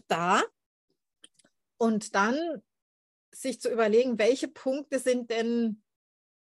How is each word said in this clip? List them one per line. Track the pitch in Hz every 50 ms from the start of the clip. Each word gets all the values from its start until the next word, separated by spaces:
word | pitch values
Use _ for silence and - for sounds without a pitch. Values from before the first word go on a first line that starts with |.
| -
da. | - 175 165 170 175 196 247 415 466 _ _ _ _ _ _ _ _ _ _ _ _ _ _ - _ _ _ _ _ _ _ _ _ _ -
Und | 233 226 220 208 - - -
dann | 196 202 220 254 302 339 339 294 202 - _ _ _ _ _ _ _ _ _ _ _ _ _ -
sich | - - 269 247 -
zu | - -
überlegen, | 240 226 226 208 214 233 254 262 240
welche | 214 214 226 269 - 320
Punkte | 285 - - - 262 262 302 285 - 269
sind | 254 - 254 247 247 240 -
denn | 220 226 226 233 233 233 233 226 208 - _ _ _ _ _ _ _ _ _ _ _ _ _ _ _